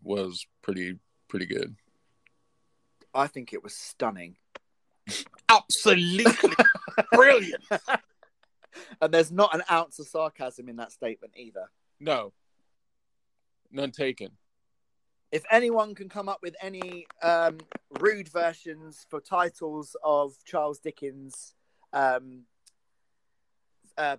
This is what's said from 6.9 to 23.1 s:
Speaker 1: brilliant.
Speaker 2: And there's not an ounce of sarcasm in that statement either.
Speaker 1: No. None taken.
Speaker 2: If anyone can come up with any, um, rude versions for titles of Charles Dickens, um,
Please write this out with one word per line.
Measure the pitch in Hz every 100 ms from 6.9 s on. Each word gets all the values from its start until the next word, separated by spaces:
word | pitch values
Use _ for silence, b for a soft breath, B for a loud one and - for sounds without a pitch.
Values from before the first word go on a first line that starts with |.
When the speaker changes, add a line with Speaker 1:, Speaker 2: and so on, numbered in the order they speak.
| - -
Speaker 1:
brilliant. | - 554 508 180 - - - - 262 _ _ _ _ _ _ _ B B B
Speaker 2:
And | 160
there's | 165 156
not | 180 202
an | 160 180
ounce | 165 165 -
of | 147
sarcasm | 160 156 - 131 127 123
in | 117
that | 113
statement | - 120 104 113 98
either. | 117 98 92 _ _ -
Speaker 1:
No. | 147 135 104 _ _ _ _ _ _ _ _ _ _ _ _ _ _
None | 135 139
taken. | 123 135 127 101 _ _ _ _ _ _ _ _ _ -
Speaker 2:
If | 156 -
anyone | 226 240 226 214 202
can | 196
come | 208 196
up | 190
with | 175 165
any, | 190 190 180 175 165 -
um, | 170 170 165 160 - - _ 139
rude | 196 208 165
versions | 170 170 165 170 156 160 151 -
for | 151
titles | - 180 175 - 156 151 147 -
of | 156 147 143 139 -
Charles | 175 151 143
Dickens, | 156 - 139 135 135 - - _ _ _ -
um, | 139 135 127 131 127 120 _ _ _ _ _ _